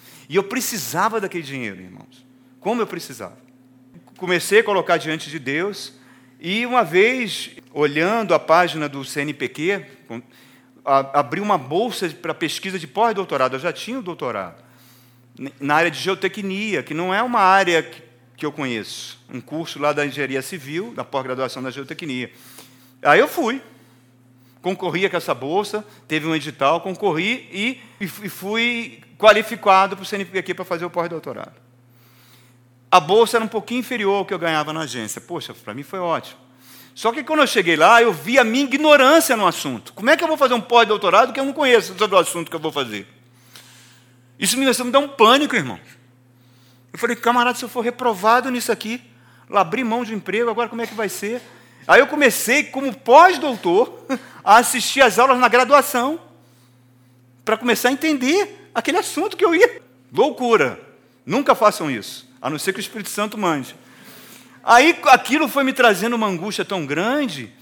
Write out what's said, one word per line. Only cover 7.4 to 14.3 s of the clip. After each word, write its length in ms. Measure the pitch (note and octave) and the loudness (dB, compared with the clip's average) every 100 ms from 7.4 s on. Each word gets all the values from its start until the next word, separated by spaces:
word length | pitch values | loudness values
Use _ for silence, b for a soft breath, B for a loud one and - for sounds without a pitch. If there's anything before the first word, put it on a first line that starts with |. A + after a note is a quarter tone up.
| - - _ | -12 -18 _
olhando 600 | C#3+ D3 D3 F3 A3+ G3+ | -2 0 0 0 -2 0
a 40 | D#3 | 0
página 500 | - E3 F3 D#3 D3 | 4 2 2 -2 -8
do 160 | C#3 | -10
C 160 | C3 D3 | -10 -8
N 140 | D3 | -8
P 140 | C#3+ C3 | -6 -8
Q, 380 | C#3 E3 G3 C3+ - - | -6 -4 -4 -8 -20 -16
com-, 140 | A#2 - b b b b _ | -16 -16 b b b b _
a-, 380 | D3 C3+ C3+ C#3+ | 0 0 2 -2
abri 200 | B2+ F3 | -2 -6
uma 180 | G#3 F3+ | -2 -2
bolsa 500 | C3 E3+ A#3 - F3 | 0 -2 -2 -4 -8
pra 260 | D3 E3 | -8 -10
pesquisa 440 | D#3 D#3+ - F#3+ F#3 | -6 -6 -6 -8 -10
de 80 | D3+ | -8
pós-doutorado, 720 | F#3+ A#3 G3+ F3 C#3+ C3 E3 | -2 -2 -2 -4 -2 -2 -2
eu 40 | |
já 120 | E3 | -6
tinha 260 | - G#3+ C4 | -8 -10 -10
o 40 | |
doutorado, 600 | F3+ D3+ C3+ | -10 -8 -8